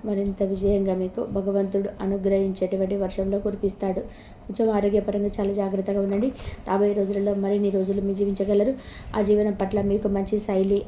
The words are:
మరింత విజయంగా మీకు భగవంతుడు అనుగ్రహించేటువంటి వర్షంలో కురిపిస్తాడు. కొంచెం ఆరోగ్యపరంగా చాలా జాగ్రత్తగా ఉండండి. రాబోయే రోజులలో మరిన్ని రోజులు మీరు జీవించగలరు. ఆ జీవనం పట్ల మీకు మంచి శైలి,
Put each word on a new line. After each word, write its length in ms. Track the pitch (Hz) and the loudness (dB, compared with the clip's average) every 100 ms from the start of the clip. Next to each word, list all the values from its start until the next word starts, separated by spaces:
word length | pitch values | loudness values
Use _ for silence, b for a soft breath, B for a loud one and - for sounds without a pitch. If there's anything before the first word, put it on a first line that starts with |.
మరింత 380 | 214 196 202 196 | -4 -2 -2 0
విజయంగా 520 | 196 190 196 202 190 | -2 0 2 2 2
మీకు 260 | 185 185 233 | 0 -2 -4
భగవంతుడు 640 | - 196 196 196 196 196 196 - | -4 -2 0 0 0 0 -2 -4
అనుగ్రహించేటువంటి 960 | 196 196 190 196 196 190 185 190 190 202 | -2 0 2 2 2 0 -2 0 0 0
వర్షంలో 420 | 185 - 190 202 | -2 -2 -2 0
కురిపిస్తాడు. 600 | 208 202 196 190 196 185 - B B B | -2 -2 -4 -2 -2 -2 -6 B B B
కొంచెం 280 | - 196 220 | -10 0 2
ఆరోగ్యపరంగా 600 | 208 202 208 208 202 202 208 | 4 4 2 0 -2 -2 0
చాలా 120 | 196 | -2
జాగ్రత్తగా 480 | 202 196 190 190 202 | 0 0 0 0 0
ఉండండి. 280 | 196 202 262 - B B - | 0 2 0 -2 B B -2
రాబోయే 260 | 196 208 | 2 2
రోజులలో 400 | 202 196 202 202 | 2 0 0 0
మరిన్ని 360 | 202 196 202 202 | 0 0 2 2
రోజులు 300 | 190 190 196 | 2 0 0
మీరు 180 | 196 196 | 0 0
జీవించగలరు. 540 | 202 196 196 202 233 262 B B B | 0 0 2 4 2 0 B B B
ఆ 80 | 214 | -2
జీవనం 300 | 202 208 214 | 2 4 2
పట్ల 300 | 202 190 208 | 0 0 0
మీకు 260 | 202 202 208 | 0 0 0
మంచి 280 | 196 190 208 | 0 0 -2
శైలి, 400 | 208 190 196 202 | 0 2 4 2